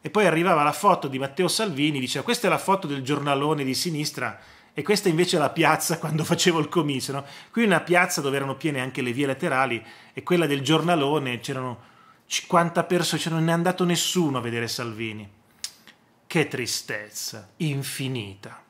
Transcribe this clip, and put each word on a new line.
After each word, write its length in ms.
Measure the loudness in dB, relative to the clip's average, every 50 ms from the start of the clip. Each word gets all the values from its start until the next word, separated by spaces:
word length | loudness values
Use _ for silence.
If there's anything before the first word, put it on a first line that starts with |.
E 80 | -10 0
poi 160 | 2 4 4
arrivava 380 | 6 6 4 4 4 4 4 4
la 80 | 2
foto 360 | 0 2 4 4 4 4 0
di 120 | -4 -4 -4
Matteo 280 | -4 -4 0 0 0
Salvini, 520 | 0 2 0 -2 -2 0 0 0 0 2 0
diceva: 240 | -4 -2 -4 -4 -2
"Questa 240 | -2 -2 2 2
è 20 | 2
la 80 | 2
foto 300 | 2 4 2 2 2 0
del 160 | -4 -6 -4 -2
giornalone 600 | -2 -2 0 2 0 2 2 2 0 0 0 -2
di 120 | -2 -2
sinistra 640 | -2 -2 -2 -2 -4 -4 -6 -4 -6 -6 -6 -8 -12 -20 -20 -20 -20 -20 _ _
e 80 | -6
questa 280 | 0 0 0 2 2 2
invece 260 | 4 4 2 2 4
è 40 | 2
la 120 | 2 0
piazza 480 | 2 2 4 4 4 2 0 -4 -4 -4
quando 240 | -2 -4 -2 -2 0
facevo 340 | 0 0 2 2 2 4
il 120 | 2 0 0
comizio", 440 | 0 0 0 0 -2 -4 -4 -6 -8
no? 120 | -8 -10 -12 -18 -20 -20 -8
Qui 120 | -2 0 4
una 180 | 4 4 2
piazza 380 | 4 4 4 4 4 2 0 -2
dove 180 | -2 -2 -2
erano 180 | 0 -2 -4 -6
piene 260 | -4 -4 -4 -2 -2
anche 220 | -4 -4 -4 -4 -4
le 100 | -4 -2
vie 140 | 0 0
laterali 580 | -2 -2 -2 -2 0 2 2 2 0 -2 -6 -8 -14 -20 -20 -20 -16
e 120 | _ -14 -2
quella 240 | 0 2 2 2
del 140 | 2 0 -2
giornalone, 800 | 2 2 2 2 4 2 2 2 2 2 0 0 0 -2 -6 -6
c'erano 520 | -6 -8 -8 -6 -6 -8 -10 -10 -16 -20 _ _ _ -20 _ _ _
cinquanta 580 | _ -6 -6 -2 2 4 4 4 4 0 -2 0
persone, 360 | 2 0 0 0 0 -2 -2
cioè 120 | -2 -2 0
non 140 | 0 2
è 40 | 2
andato 320 | 2 2 2 0 0 2 0
nessuno 540 | 0 2 0 0 0 0 2 2 2 0 -2
a 20 |
vedere 260 | -4 -4 -4 -4 -4
Salvini. 600 | -4 -6 -6 -8 -8 -6 -8 -8 -8 -8 -10 -14 -16 _ _ _ _ _ _ -16 -16 -16 _ _ -20 _ _ _ _ _ _ _
Che 220 | _ 0 0 0
tristezza 1040 | 0 -2 -6 -4 -4 -6 -6 -6 -8 -10 -10 -10 -12 -12 -10 -10 -10 -12 -14 -18 -20 _
infinita. 1000 | _ -4 -2 -2 -4 -6 -6 -8 -6 -6 -6 -6 -6 -8 -10 -14 -16 -18 -18 -18 -20 _